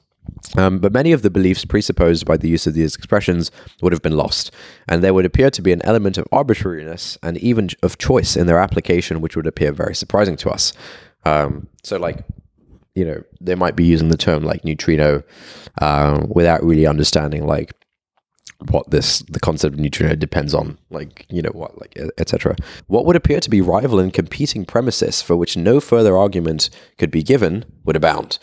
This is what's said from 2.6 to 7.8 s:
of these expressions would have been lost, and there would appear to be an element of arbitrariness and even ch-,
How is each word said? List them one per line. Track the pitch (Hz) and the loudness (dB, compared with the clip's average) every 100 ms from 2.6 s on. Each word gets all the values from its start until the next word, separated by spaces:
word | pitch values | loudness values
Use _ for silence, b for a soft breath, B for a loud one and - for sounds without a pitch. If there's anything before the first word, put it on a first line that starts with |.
| 82 | 0
of | 80 | 0
these | 78 - | -2 -4
expressions | - 104 104 87 82 B B B | -2 0 0 -2 -4 B B B
would | 90 | -2
have | 82 | 0
been | 80 76 | 0 -2
lost, | - - - B B B - | -2 -4 -8 B B B -4
and | 95 | 2
there | 92 | 4
would | 190 180 | 4 2
appear | - 135 | 4 2
to | - | 2
be | 95 | 0
an | 95 | 2
element | - 113 98 92 | 2 2 0 -4
of | - | -2
arbitrariness | 131 143 107 95 80 78 85 - - | 0 2 0 -2 -8 -10 -12 -14 -10
and | 82 85 | -8 -2
even | 117 113 92 | 0 0 -2
ch-, | - | -2